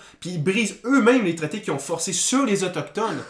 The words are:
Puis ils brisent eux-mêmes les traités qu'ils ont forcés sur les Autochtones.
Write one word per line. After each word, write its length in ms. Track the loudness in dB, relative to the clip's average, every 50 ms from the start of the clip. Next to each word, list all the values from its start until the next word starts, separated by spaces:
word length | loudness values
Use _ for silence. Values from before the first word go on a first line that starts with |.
| -18 -20 -20 -14
Puis 100 | -10 -8 -4
ils 80 | -2 0
brisent 340 | 0 2 0 0 -2 -4 -6 -2
eux-mêmes 400 | 2 4 6 6 6 6 6 4
les 80 | 0 -2
traités 260 | -2 -4 -6 -6 -6
qu'ils 140 | -4 -4 -4
ont 60 | -4
forcés 340 | -4 -6 -6 -4 -4 -4 -2
sur 320 | -2 0 2 2 2 2
les 180 | 2 2 0 0
Autochtones. 540 | -2 -4 -6 -8 -6 -4 -4 -4 -2 -4 -6 -10